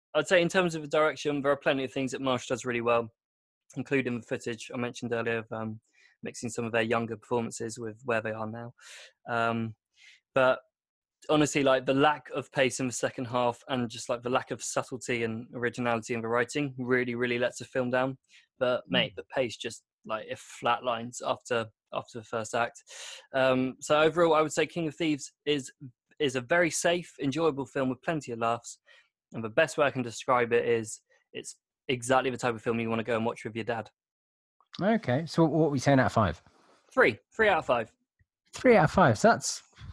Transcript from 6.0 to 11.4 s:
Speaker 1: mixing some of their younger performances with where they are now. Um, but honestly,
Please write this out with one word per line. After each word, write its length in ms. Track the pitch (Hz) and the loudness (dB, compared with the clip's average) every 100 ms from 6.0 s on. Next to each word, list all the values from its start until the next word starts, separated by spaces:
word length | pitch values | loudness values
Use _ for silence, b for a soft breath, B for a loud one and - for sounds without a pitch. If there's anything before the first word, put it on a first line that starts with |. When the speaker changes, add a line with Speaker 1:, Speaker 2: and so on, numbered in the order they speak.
| b b | b b
Speaker 1:
mixing 260 | - - 120 | -14 -10 -10
some 140 | 117 | -6
of 80 | 117 | -4
their 100 | 117 | 0
younger 340 | 113 117 113 110 | 0 0 -2 -8
performances 640 | - 120 113 - 117 110 | -4 -4 -4 -6 -10 -8
with 220 | 113 107 | -10 -10
where 160 | 131 113 | -4 -2
they 100 | 110 | -2
are 140 | 110 110 | -6 -8
now. 260 | 113 120 - B B B B - | -10 -14 -18 B B B B -6
Um, 460 | 120 117 117 113 107 _ b b b _ | 0 0 0 -4 -8 _ b b b _
but 260 | - 127 127 - _ _ _ _ _ - | 2 4 2 -4 _ _ _ _ _ 0
honestly, 340 | 151 | 4